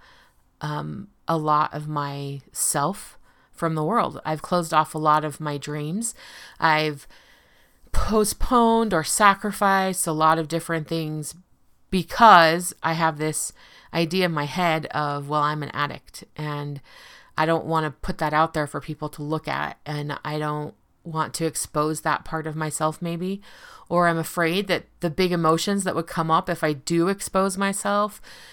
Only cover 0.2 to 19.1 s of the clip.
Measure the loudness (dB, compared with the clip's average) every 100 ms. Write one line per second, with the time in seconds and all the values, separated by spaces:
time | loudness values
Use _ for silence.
0.2 | _ _ _ -12 -8 -6 -8 -10 -14 _
1.2 | -4 -2 2 2 2 -4 -6 -4 -4 -6
2.2 | -10 -12 -12 -4 -2 0 0 -2 -12 -20
3.2 | _ _ _ -6 -2 0 0 0 0 -4
4.2 | -6 -6 0 0 2 2 2 0 4 4
5.2 | 2 -6 -6 -6 -6 -6 -4 -4 -6 -10
6.2 | -18 -20 -18 0 2 4 2 -4 -12 -20
7.2 | -20 -20 _ _ _ _ 0 2 4 2
8.2 | 2 0 2 4 6 4 2 0 0 4
9.2 | 4 4 -2 0 2 4 2 -2 -2 2
10.2 | 4 4 0 -4 -2 -4 -4 -4 -4 -6
11.2 | -8 -14 -20 _ _ _ -4 -4 -2 6
12.2 | 10 10 8 2 -4 -6 -4 0 0 0
13.2 | -4 -4 -8 -12 -20 -20 -6 -2 0 2
14.2 | 0 0 -4 0 2 0 -2 -4 -2 -4
15.2 | -2 0 0 -2 -6 -4 -6 -6 -16 -20
16.2 | -16 -10 -8 -6 -8 -10 -14 -20 -20 -20
17.2 | -10 -2 2 2 0 -2 -2 -4 -6 -2
18.2 | 0 2 2 0 -4 -6 -8 -8 -8